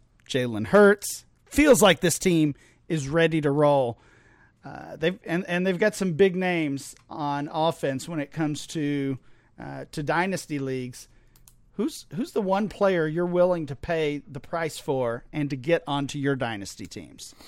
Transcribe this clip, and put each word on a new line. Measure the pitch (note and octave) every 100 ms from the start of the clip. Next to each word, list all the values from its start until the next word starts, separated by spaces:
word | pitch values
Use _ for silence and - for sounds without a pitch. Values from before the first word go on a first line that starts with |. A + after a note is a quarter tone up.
| _ _ -
Jalen | C3 B2 G#2+ G#2
Hurts. | G3+ G3+ G#3 - - - _ _
Feels | - D4 G#3
like | G3+ E3+
this | F3 -
team | F#3+ E3 D3+ C3+ _ _ -
is | D#3+ C3+
ready | E3 E3 D#3+
to | D3
roll. | C#3+ D3 C#3+ B2 A2+ _ _ _ _ _ _ -
Uh, | - - -
they've, | E3 F#3
and, | - E3+ G3
and | F3 F#3
they've | F3
got | G#3+
some | - F#3
big | D#3 G3 F3+
names | F3+ F3 D3+ C#3 - - -
on | - D3 C#3+ D3
offense | E3 D#3+ D#3 D3 C3 -
when | E3
it | C#3+
comes | D#3 D3+ D3 -
to, | E3 D3 C#3+ C#3 B2+ - - _ -
uh, | C#3 C#3 C#3
to | -
dynasty | D3 D3+ F#3+ F#3 - D3
leagues. | C3+ C3 B2 - - _ _ _ - - _
Who's, | - C4+ - - D#3
who's | D#4
the | -
one | F#3+ F#3+ G#3+
player | - G3 F3+ D#3
you're | D#3+ F3
willing | F3 F3+ F3 C#3+
to | C#3+
pay | - E3 D3+ D3 -
the | C#3
price | - E3+ D#3+ -
for | - C3+ A#2+ A#2+ -
and | D#3 C#3+
to | C#3
get | B2 E3 -
onto | C#3+ C#3 D3
your | C#3 C3+
dynasty | B2 G#2+ F#2+ - G2
teams? | G#2+ D2 - - -